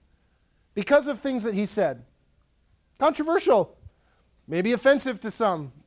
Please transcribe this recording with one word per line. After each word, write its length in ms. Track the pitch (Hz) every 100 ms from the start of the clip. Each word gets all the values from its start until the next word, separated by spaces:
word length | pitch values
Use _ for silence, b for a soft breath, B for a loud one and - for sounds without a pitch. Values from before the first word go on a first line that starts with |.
| _ _ _ _ _ _ _
because 340 | 208 196 285 277
of 120 | 247
things 240 | 277 254
that 100 | 220
he 120 | 196 208
said. 360 | 208 160 120 - _ _ _ _ _ _ _ _ -
Controversial, 800 | 294 294 311 349 330 220 - - - b b b b _ -
maybe 260 | 165 208
offensive 460 | 240 269 277 269 208
to 100 | 220
some, 400 | - 214 165 139 -